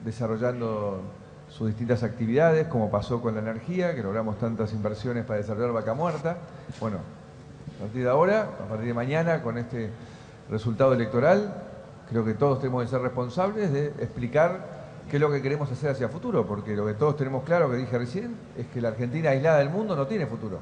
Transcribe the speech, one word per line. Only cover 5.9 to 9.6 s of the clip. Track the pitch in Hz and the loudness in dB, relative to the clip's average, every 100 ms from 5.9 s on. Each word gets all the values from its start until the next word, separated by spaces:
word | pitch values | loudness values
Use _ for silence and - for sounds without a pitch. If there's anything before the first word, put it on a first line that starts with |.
Muerta. | 120 170 151 160 175 - - - - | 0 0 0 -2 -4 -8 -16 -14 -6
Bueno, | 110 95 76 - - - - - - - | -4 -4 -8 -14 -18 -18 -18 -16 -14 -10
a | |
partir | 104 120 | -8 -2
de | 123 | 2
ahora, | 135 180 214 | 4 4 4
a | 208 - 104 | 0 -6 -6
partir | 110 117 | -4 -2
de | |
mañana, | 117 123 151 165 160 | -2 0 0 2 0
con | 120 | 0
este | 117 | -4